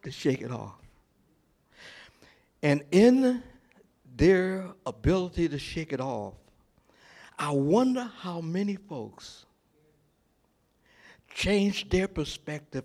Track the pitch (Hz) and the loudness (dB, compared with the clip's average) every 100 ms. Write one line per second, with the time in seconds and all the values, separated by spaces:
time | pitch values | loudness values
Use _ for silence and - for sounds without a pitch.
0 | - 139 151 135 117 120 104 - - _ | -14 -4 -2 -2 -4 -10 -12 -16 -20 _
1 | _ _ _ _ _ _ _ _ - - | _ _ _ _ _ _ _ _ -20 -20
2 | - _ - _ _ _ 147 143 147 180 | -20 _ -20 _ _ _ 0 0 4 6
3 | 226 254 262 254 - - _ _ _ _ | 8 8 4 0 -6 -20 _ _ _ _
4 | _ 123 151 190 185 190 185 - - - | _ 2 4 4 2 -4 -10 -12 -12 -4
5 | 110 185 180 165 170 139 - - 156 135 | 0 0 0 -2 -2 -2 -8 -10 -6 -6
6 | 131 117 101 - _ _ _ _ _ _ | -6 -6 -8 -14 _ _ _ _ _ _
7 | - - - - 151 143 139 196 262 254 | -20 -20 -20 -10 -4 0 2 2 2 0
8 | 247 - 185 170 165 170 202 196 - 151 | -6 -12 -10 -8 -6 -4 -4 -6 -10 -14
9 | 107 - - - - _ _ _ _ _ | -14 -16 -20 -20 -20 _ _ _ _ _
10 | _ _ _ _ _ _ _ _ _ _ | _ _ _ _ _ _ _ _ _ _
11 | - - _ - - 208 202 196 - 185 | -20 -20 _ -6 0 2 2 -2 -2 0
12 | 190 190 147 - - 151 147 135 | 0 -4 -8 -8 -10 -12 -8 -10